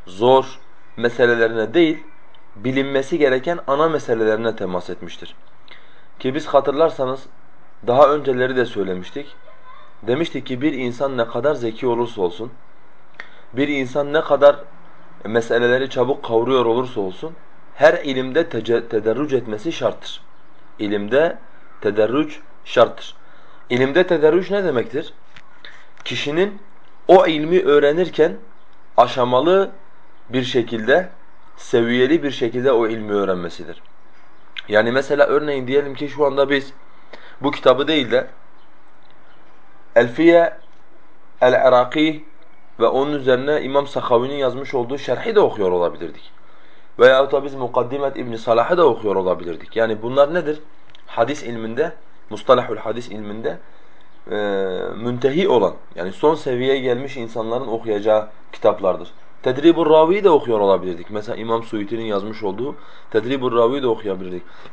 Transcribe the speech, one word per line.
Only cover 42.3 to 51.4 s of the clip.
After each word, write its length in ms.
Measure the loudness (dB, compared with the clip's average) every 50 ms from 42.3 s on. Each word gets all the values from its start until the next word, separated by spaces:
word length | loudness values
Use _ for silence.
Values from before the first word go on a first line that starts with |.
| -14 -14 -14 -14 -14 -14 -14 -10 -4 2
ve 80 | 2 2
onun 260 | 4 4 0 0 0
üzerine 480 | -2 2 2 2 2 2 0 0 0
İmam 260 | 0 0 0 0 0 0
Sakhavi'nin 480 | -2 -4 0 2 2 4 2 2 -2
yazmış 380 | 0 0 -2 -2 -2 -6 -4 -2
olduğu 240 | -2 -2 -2 -4 -6
şerhi 380 | -2 -4 -4 -2 -2 0 4
de 40 | 4
okuyor 320 | 4 4 2 2 0 2
olabilirdik. 600 | 2 2 2 0 -2 -4 -10 -10 -10 -12 -14 -14 -14 -14 -14 -14 -14 -14 -14 -14 -14 -14 -14 -8 2 6
Veyahut 320 | 8 8 8 8 4 4
da 120 | 2 0 0
biz 120 | -2 -6
Mukaddimet 600 | -6 -6 -2 0 -2 -2 0 -2 -2 -4 -4 -4 -4
İbn 180 | -6 -6 -6
Salah'ı 420 | -4 2 2 4 4 6 4 6 6
da 100 | 6 6
okuyor 280 | 6 4 0 0 0
olabilirdik. 600 | 2 2 2 0 0 -2 -8 -8 -8 -8 -6 0
Yani 260 | 0 0 0 0 -2
bunlar 320 | -4 -2 4 4 4 4 4
nedir? 260 | -2 -2 -2 -4 -6 -6 -12 -14 -14 -14 -14 -14 -14 -12 -6
Hadis 360 | 0 0 0 0 0 -6